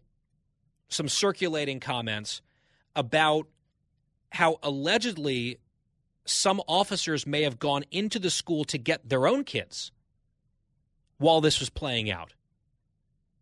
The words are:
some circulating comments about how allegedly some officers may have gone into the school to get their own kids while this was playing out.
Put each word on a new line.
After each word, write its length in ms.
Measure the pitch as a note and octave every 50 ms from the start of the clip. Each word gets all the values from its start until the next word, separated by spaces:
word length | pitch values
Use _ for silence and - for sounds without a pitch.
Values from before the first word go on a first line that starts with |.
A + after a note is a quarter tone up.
| _ _ _ _ _ _ _ _ _ _ _ _ _ _ _ _ _
some 200 | _ - - D#3
circulating 720 | C3 - - G3+ G3+ F#3+ - F#3 E3+ D#3 D3+ D3 C#3 C3+ B2+
comments 640 | - C#3+ C3 A#2+ A#2 A2 G#2+ G#2+ G#2+ - - - - _ _ _ _ _ _ _ _ _ _
about 520 | D3 C3 A2+ D#3 D#3 D#3 D#3 D3+ D#3 D3+ - _ _ _ _ _ _ _ _ _ _ _ _ _ _ _ _
how 260 | - - F3 D#3+ D#3+ - -
allegedly 960 | D3 C#3 C#3 C#3 E3+ G#3+ A#3 A3 A#3+ F#3 D#3+ D3 C#3+ C3 B2 A#2 B2 A#2+ - _ _ _ _ _ _ _ _ _ _ _ _ _
some 360 | - - - - G3 F#3+ G3 -
officers 580 | - E3 F#3+ G3 - G3+ E3 - E3 D#3 C#3 -
may 180 | C#3+ C#3+ D3 D3+
have 160 | C#3+ A#2+ -
gone 240 | - D3 C#3 C#3 C#3+ -
into 280 | - F#3+ G#3+ G#3+ - A3+
the 100 | F3+ F3+
school 340 | - - - - E3 D3+ C#3+
to 140 | - -
get 300 | C3+ A#2 D#3 D#3+ - -
their 200 | A2+ C3+ - -
own 160 | F#3+ B3 C#4 -
kids 480 | - - G#2+ - - - - - - - _ _ _ _ _ _ _ _ _ _ _ _ _ _ _ _ _ _ _ _ _ _ _ _
while 240 | - C#3+ D#3+ E3 D#3+
this 180 | D3+ D#3 - -
was 100 | C#3 A#2+
playing 400 | - - D#3 C3+ B2 A2+ G#2+ G#2+
out. 240 | F#2 E2+ E2 - _ _ _ _ _ _ _ _ _ _ _ _ _ _ _ _ _ _ _ _ _ _